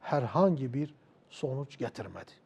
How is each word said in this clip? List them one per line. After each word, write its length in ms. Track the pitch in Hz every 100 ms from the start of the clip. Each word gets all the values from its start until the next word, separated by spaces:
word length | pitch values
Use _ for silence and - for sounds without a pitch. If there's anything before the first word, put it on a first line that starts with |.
herhangi 720 | - 147 120 147 190 160 131
bir 220 | 131 147 - _ _ _
sonuç 480 | - 143 131 143 -
getirmedi. 540 | 117 - 98 87 - -